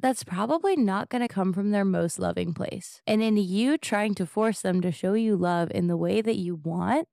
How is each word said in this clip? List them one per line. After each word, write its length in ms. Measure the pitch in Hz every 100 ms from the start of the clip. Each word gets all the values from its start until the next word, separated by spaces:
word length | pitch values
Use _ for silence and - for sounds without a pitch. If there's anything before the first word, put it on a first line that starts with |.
that's 240 | 262 247
probably 520 | - 180 226 330 392 349
not 340 | 208 196 -
gonna 180 | 247 240
come 240 | 196 190
from 180 | 185 202
their 140 | 208
most 340 | 196 175 170 -
loving 360 | 185 170 175
place. 480 | 160 - 196 - - -
And 160 | 214
in 140 | 220 208
you 400 | 185 196 247 -
trying 380 | - 208 214
to 120 | 202 175
force 360 | 208 220 202
them 180 | 190 180
to 120 | 175
show 220 | - 185
you 220 | 214 226 196
love 340 | 175 175 165
in 160 | - 175
the 80 | 170
way 260 | 170 208
that 140 | 220 220
you 180 | 175
want, 540 | 170 156 165 175 277 320